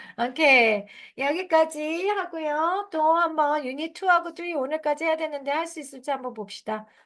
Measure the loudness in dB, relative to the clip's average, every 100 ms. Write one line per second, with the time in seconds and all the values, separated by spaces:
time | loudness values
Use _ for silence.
0 | -14 -6 -6 2 6 6 6 2 -4 -18
1 | -16 -6 -2 -2 2 4 4 0 -4 -2
2 | -2 -2 -4 -4 -4 0 0 -2 -4 0
3 | 2 4 2 2 2 2 -2 -6 -8 -2
4 | 4 4 2 -8 -6 -4 -2 -2 -2 0
5 | 0 0 -2 -6 -4 -2 -4 -8 -14 -10
6 | -6 -6 -6 -10 -12 -12 -8 -8 -8 _